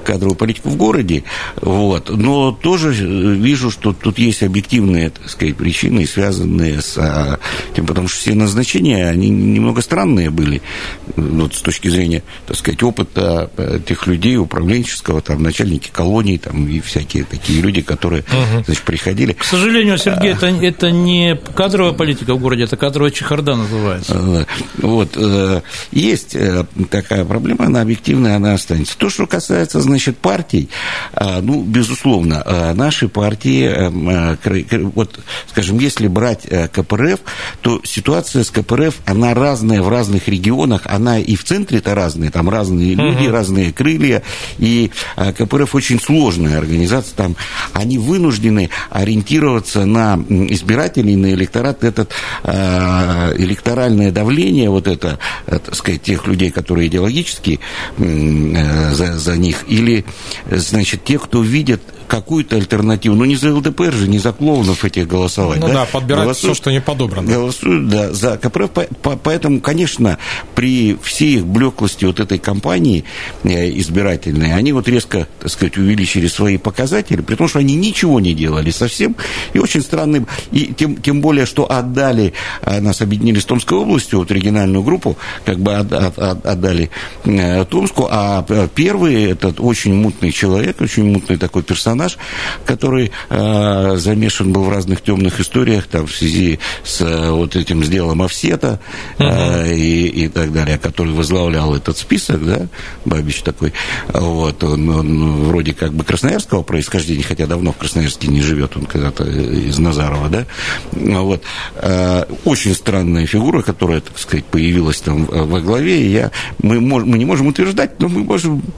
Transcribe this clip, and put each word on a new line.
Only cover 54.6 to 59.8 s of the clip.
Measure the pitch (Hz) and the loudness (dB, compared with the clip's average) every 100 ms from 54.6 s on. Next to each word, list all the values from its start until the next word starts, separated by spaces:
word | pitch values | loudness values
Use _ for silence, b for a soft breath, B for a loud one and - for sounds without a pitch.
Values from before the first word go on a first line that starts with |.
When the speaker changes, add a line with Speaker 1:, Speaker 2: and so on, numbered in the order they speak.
| 110 | 4
Speaker 1:
вот | 95 98 | 2 2
это, | 82 87 71 B B - | -2 -2 -4 B B -4
э, | 82 | -4
так | - | -4
сказать, | - - 82 | -4 -2 -2
тех | - 87 98 | -2 -2 0
людей, | 92 92 | 0 0
которые | - 78 85 85 | -2 -2 0 2
идеологически, | 90 98 139 170 - - 73 B B B - | 0 0 -2 -4 -4 -2 -2 B B B -2
м, | 87 78 78 76 76 | 0 2 2 2 2
э, | 82 76 78 78 | 0 2 2 0
за, | 71 87 82 | 0 0 -2
за | 80 85 | -2 0
них, | 87 76 - | 0 -2 -2
или, | 110 | 2